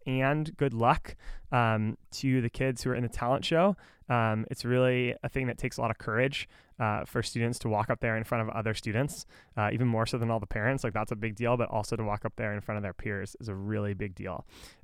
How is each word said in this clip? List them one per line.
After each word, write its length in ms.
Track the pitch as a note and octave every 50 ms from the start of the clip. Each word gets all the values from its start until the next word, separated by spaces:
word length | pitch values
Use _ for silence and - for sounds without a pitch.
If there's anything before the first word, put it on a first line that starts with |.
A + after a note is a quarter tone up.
| -
and 500 | C3 C3 C3 C3 C3+ D3 D#3 D#3 D#3 -
good 180 | - C#3+ C3+ A#2
luck, 420 | A2+ A#2 B2 D#3 - - - - - - - - - - -
um, 440 | C3+ B2 A#2 A2+ A2 G#2+ G#2+ A2 - - - -
to 280 | - - - C3+ C3 C3
the 100 | A#2 A#2
kids 320 | - - C3+ C3 B2+ -
who 80 | - C3
are 40 | B2
in 80 | B2
the 60 | B2 A2+
talent 360 | - - B2 A#2+ C3+ - -
show. 320 | - E3+ D#3+ F3+ G3+ F#3+ - - - - - - -
Um, 380 | B2 A#2+ A2+ A2 A2 A2 A2 -
it's 140 | - - -
really 500 | A#2+ B2 B2+ B2+ B2+ B2+ B2 B2 B2 A#2+ -
a 60 | - B2
thing 180 | - C#3 C3 B2
that 100 | - -
takes 180 | - B2 -
a 40 | -
lot 100 | A#2+ A2+
of 80 | A2 -
courage, 500 | - - G#2+ A2+ B2+ C#3 C#3 - - - - - - - - -
uh, 240 | A#2 G#2+ G#2 - -
for 180 | - - B2
students 360 | A2+ - - A#2 A#2 A#2 B2 -
to 80 | - A2+
walk 220 | G#2+ G#2 A2 -
up 100 | B2 -
there 160 | - A#2 A2
in 80 | A2 A2
front 240 | - B2+ A#2 A2 G#2+
of 60 | -
other 200 | A2 G#2+ A2+ G#2+
students, 520 | - - A2+ G2+ A#2 C#3 D3+ - - - - - - - - -
uh, 140 | A2+ G#2+ G#2
even 140 | - A2+ B2+
more 200 | A#2+ A2+ A2 A2+
so 120 | - - A#2+
than 120 | A#2 A#2
all 100 | A2+ A2
the 60 | G2+
parents. 380 | - - A2+ G#2 B2 C3+ C3+ -
Like, 80 | A2+
that's 200 | G2 A2 G2+ -
a 40 | A#2+
big 180 | G#2 A2 A2+ G#2
deal, 220 | G2+ A#2 A#2 B2
but 120 | A#2+ A#2 -
also 280 | - A2 G2+ - A#2+
to 80 | A2 A2
walk 200 | G#2 G#2 G#2 -
up 100 | A2 -
there 180 | - A2+ G#2+ G#2
in 60 | G#2
front 160 | - - G#2+
of 60 | G#2
their 120 | G2+ F#2+ F2
peers 420 | - - A2 G2+ G2 G2 G2 - -
is 80 | A#2+ A2
a 60 | G2
really 400 | G2 G2 G#2 G#2+ G#2+ G#2 G2+ G2+
big 200 | F#2+ G#2 G2+ F2+
deal. 320 | - G2 F#2 E2+ - - - - - - - - -